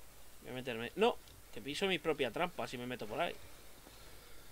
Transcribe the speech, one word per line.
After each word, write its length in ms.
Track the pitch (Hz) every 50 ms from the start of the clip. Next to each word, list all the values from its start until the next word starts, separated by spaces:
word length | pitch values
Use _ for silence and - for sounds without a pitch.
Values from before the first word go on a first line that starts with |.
| - - - - - - - -
Voy 100 | - -
a 40 | 123
meterme. 360 | 127 127 127 117 113 117 - -
No. 200 | - 208 240 - - - - - - - - -
Que 80 | -
piso 260 | 104 135 147 - 196
mi 120 | 196 185 165
propia 320 | - 165 147 139 135 117
trampa 360 | 104 143 170 175 - - 117
si 100 | - -
me 80 | 123 123
meto 220 | 123 127 117 120
por 140 | 101 113 139
ahí. 120 | 170 - - - - - - - - - - - - - - - - - - - - - - - - -